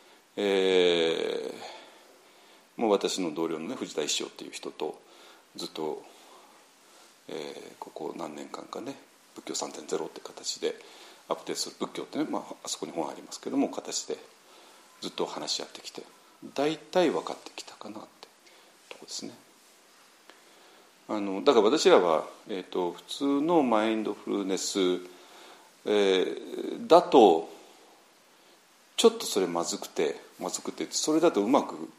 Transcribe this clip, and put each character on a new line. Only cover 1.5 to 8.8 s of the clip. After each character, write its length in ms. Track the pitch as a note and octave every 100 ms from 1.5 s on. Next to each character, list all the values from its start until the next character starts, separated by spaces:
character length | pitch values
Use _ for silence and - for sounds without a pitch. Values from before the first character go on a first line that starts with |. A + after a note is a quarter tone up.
ー、 260 | - - - - - - - - - - - _ -
も 80 | A2+
う 20 |
私 280 | G2 F2+ -
の 140 | F2
同 120 | D2+ E2
僚 120 | D#2
の 100 | D#2+
ね、 60 |
藤 200 | - F2+
田 80 | -
一 220 | D2+ -
生 0 |
っ 80 | D2
て 100 | -
い 40 | -
う 40 |
人 180 | - -
と 280 | - D2+ - - - - - _
ず 120 | G2+ F2+
っ 20 |
と、 340 | - D#2 C2+ - - - - - - - _ _ - - _ -
え 440 | D#2 C#2+ - -
ー、 40 | -
こ 120 | -
こ 240 | - D2+ -
何 180 | D#2+
年 140 | D2 C#2
間 160 | -
か 160 | - -